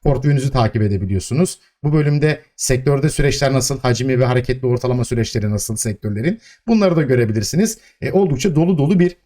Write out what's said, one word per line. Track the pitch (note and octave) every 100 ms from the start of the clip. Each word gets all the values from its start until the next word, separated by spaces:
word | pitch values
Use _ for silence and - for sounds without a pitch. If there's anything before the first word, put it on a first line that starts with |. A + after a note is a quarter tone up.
Portföyünüzü | D3 C3 C#3+ C#3+ C3
takip | C3 A2+ A#2
edebiliyorsunuz. | G#2 G2 F#2+ F#2+ - C3 F3+ - _ _
Bu | D3
bölümde | D3+ D3 D3 D3+ D3+ _ -
sektörde | - B2+ B2+ C#3 D3+
süreçler | - C#3+ B2+ C#3
nasıl, | C3 A#2+ C3+
hacmi | B2 B2+ C3 B2+
ve | B2+
hareketli | B2 B2+ B2+ C3
ortalama | A#2+ B2+ B2 A#2+
süreçleri | A#2 A2 A#2+ G#2
nasıl | G#2 - A2
sektörlerin, | A2+ G#2 G#2+ G#2 C#3 A3+ - - -
bunları | A3+ F#3+ E3
da |
görebilirsiniz. | C#3 B2+ A2+ A2 G#2 D#3 A3 - _ _
E, | C3+
oldukça | F#3 F#3+ B2 G3+ D3+
dolu | E3+ F3
dolu | C#3+ F#3
bir | F3 -